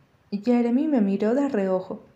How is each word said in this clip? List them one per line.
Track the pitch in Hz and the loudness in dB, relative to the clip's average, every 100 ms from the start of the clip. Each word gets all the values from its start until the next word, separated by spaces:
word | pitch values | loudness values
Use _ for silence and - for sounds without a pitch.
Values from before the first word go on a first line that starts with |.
| _ _ _ | _ _ _
Jeremy | 202 208 240 240 247 311 | -6 0 2 2 0 2
me | 277 | 2
miró | 202 196 214 247 | 2 0 0 0
de | 277 | 0
reojo, | 233 190 185 185 - - | 0 0 -2 -4 -12 -16